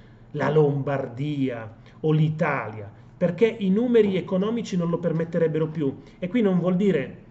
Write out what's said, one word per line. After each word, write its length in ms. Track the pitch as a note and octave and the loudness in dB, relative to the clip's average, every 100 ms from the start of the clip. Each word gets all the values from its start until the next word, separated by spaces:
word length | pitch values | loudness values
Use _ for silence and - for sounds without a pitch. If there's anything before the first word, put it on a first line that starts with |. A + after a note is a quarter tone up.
| - - - | -20 -20 -12
la 160 | D3 C3+ | -4 0
Lombardia 1300 | D#3 C#3+ C#3 C3 C#3 B2+ A#2 D3 C#3+ C3 A#2 A2 - - - | 4 4 2 -2 -4 -4 -6 -4 -2 -2 -4 -10 -16 -20 -4
o 120 | D#3 | 2
l'Italia, 760 | D#3 D#3 D#3 E3 C3+ A2 A2 G2+ - - - | 4 2 0 -2 -2 -4 -10 -14 -16 -20 -2
perché 300 | F3+ F3 A3+ | -2 2 0
i 220 | A3 G3 | 2 0
numeri 480 | G3 B3+ A#3 G#3 F#3 | 0 4 4 4 0
economici 600 | - F#3 G#3 A#3 - F3+ | -2 -2 0 -2 -4 -2
non 140 | E3+ | -2
lo 80 | E3 | -2
permetterebbero 680 | E3+ D#3+ E3 F3 D#3+ D#3 D#3 | -2 -2 -2 0 0 0 -2
più. 360 | D#3+ C#3 - - - | -2 -4 -4 -12 -10
E 80 | F3+ | -4
qui 120 | B3 | 2
non 200 | G3+ F3+ | 2 2
vuol 160 | F3 F3+ | 2 2
dire 400 | G3+ D#3 B2+ - - | 2 2 -2 -10 -20